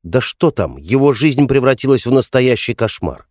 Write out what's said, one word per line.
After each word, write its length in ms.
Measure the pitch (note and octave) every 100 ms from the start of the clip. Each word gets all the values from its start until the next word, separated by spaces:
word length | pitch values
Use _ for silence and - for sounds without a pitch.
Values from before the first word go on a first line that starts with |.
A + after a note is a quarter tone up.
Да 180 | E2+ B2+
что 300 | - - E3
там, 260 | - E2 B1+
его 340 | D#2 C3 C#3
жизнь 340 | A2+ D3+ C3 C3+
превратилась 580 | C3+ C3 C3+ C3+ C3 A#2+
в 60 |
настоящий 600 | C3 - C3 B2+ A#2 -
кошмар. 540 | A2+ A2+ - D#2+ C#2+ _